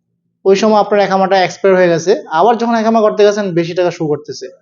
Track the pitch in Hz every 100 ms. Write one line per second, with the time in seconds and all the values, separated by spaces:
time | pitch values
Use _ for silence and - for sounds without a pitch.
0 | _ _ _ _ 190 196 220 214 202 208
1 | 196 190 190 196 175 - 196 185 180 165
2 | 170 302 285 160 208 233 233 233 220 226
3 | 208 196 208 208 202 170 170 180 175 170
4 | 156 147 - 123 131 -